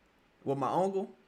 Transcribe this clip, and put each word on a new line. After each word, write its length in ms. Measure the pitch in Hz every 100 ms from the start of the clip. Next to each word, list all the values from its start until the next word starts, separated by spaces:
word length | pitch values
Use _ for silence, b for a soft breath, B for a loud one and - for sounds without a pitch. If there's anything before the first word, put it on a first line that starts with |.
| _ _ _ _
with 140 | 131 139
my 120 | 127
uncle. 460 | 143 190 196 220 -